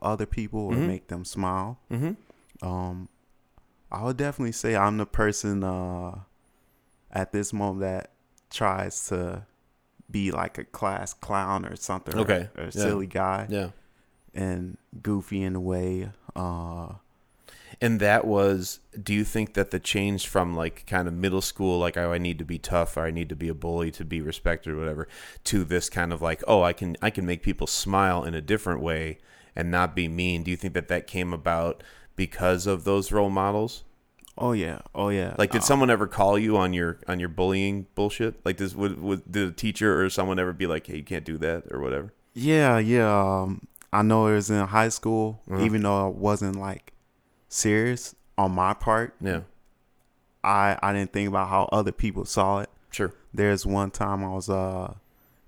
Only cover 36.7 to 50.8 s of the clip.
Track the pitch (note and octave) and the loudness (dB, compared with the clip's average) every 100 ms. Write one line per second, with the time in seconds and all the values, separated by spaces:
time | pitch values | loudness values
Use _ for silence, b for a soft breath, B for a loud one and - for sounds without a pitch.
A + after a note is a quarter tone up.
36.7 | F2+ E2+ E2+ - F2+ F2 D#2+ F#2 F#2+ G2 | 0 -2 -4 -4 -4 -2 0 2 2 0
37.7 | G2+ F#2+ - G#2 - A2 - - F#2 G2 | -2 -6 -2 -2 0 -4 -2 -4 -2 -4
38.7 | F2 G2+ D2+ F#2 F#2+ - G2 F#2+ E2 G#2+ | -2 -2 0 -2 -2 -2 -2 -2 -2 -4
39.7 | G2+ G#2+ D#2 F#2+ - F#2+ F#2+ F2+ F2 F2+ | 2 2 4 2 2 0 0 0 0 -2
40.7 | D#2+ - D#2+ C#2+ E2+ D#2+ D#2 D#2+ E2 - | -2 -4 -10 -8 -8 -6 -4 -2 -2 -4
41.7 | C2 C2+ C#2 G2 - _ A#2 C#3 D#3 C#3 | -6 -4 -4 -6 -14 _ -2 4 6 6
42.7 | A2+ A2 B2 A2 G2+ F#2+ F#2+ F#2+ F#2+ - | 6 6 6 6 6 4 2 0 -6 -10
43.7 | - - G2+ G#2+ A2 A2 G#2+ G2+ G#2 F#2+ | -20 0 4 6 6 6 4 4 2 4
44.7 | A2 A2+ - A2 A2 A2 A2 - F#2+ G#2+ | 4 4 2 0 0 0 -4 -4 0 2
45.7 | G#2+ G2+ G2 G2 - G#2 G#2 G2 G2 G2 | 2 4 4 2 2 2 2 0 -4 -6
46.7 | F#2+ - - _ _ _ _ - - A2 | -10 -14 -20 _ _ _ _ -8 0 4
47.7 | G#2+ A#2 B2 - - _ - G2 F#2 F#2 | 4 2 -2 -8 -18 _ 0 2 4 2
48.7 | G#2 - A2 A#2 - F#2+ E2+ - - _ | 2 2 2 0 -6 -4 -4 -6 -18 _
49.7 | _ _ _ _ _ _ _ - G2+ G2+ | _ _ _ _ _ _ _ 2 4 4
50.7 | G2 | 2